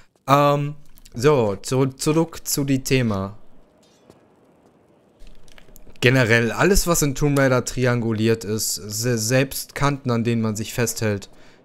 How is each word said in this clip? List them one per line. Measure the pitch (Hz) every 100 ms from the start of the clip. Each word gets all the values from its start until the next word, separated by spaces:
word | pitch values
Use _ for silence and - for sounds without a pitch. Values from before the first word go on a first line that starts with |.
| - _ -
Ähm, | 143 147 147 147 147 - - -
so, | - 135 147 107 98
zu-, | - 131 135
zurück | 131 156 156 165 - -
zu | -
dem | 139 135
Thema. | - 131 117 98 98 104 - - - _ _ _ _ - _ _ _ _ _ _ _ _ _ - - - - - - - - -
Generell, | 123 131 113 117 117
alles, | 104 160 196 175
was | 165
in | 147
Tomb | 131 147 139
Raider | 135 127
trianguliert | 120 - 123 120 113 110 113 113
ist, | 95 110 -
se-, | - 104 104 120 120
selbst | 110 131 135 - -
Kanten, | - 135 139 127
an | 117
denen | 117 117
man | 110
sich | 107 107
festhält, | - 113 - 110 101 - - - -